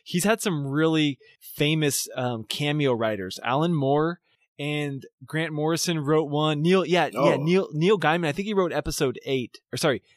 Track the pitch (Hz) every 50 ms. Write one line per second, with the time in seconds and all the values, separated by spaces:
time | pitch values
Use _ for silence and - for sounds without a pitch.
0 | _ - - 175 160 202 226 220 - 220 170 147 139 135 139 151 160 160 160 160
1 | 151 147 135 - _ - - _ - - - - 151 147 160 160 151 143 131 -
2 | - - - 127 123 123 120 113 107 - - - 147 147 147 151 143 135 123 110
3 | 117 110 107 98 92 92 - - - 117 127 147 160 175 175 151 135 135 143 147
4 | 156 165 175 - _ _ _ _ _ _ _ - 143 147 147 147 147 143 139 135
5 | 147 - _ _ 135 - - 156 160 151 156 147 151 156 170 156 - - 170 156
6 | 143 143 156 156 160 143 143 147 151 151 151 147 151 175 185 190 175 147 175 175
7 | 156 127 101 117 139 151 156 135 143 160 180 190 185 - 147 151 160 190 220 190
8 | 160 151 160 175 170 147 139 - 202 214 214 190 185 165 127 147 - 156 - -
9 | 156 131 120 - - - 135 135 120 - _ - _ - - 131 - 156 127 101
10 | _ _ _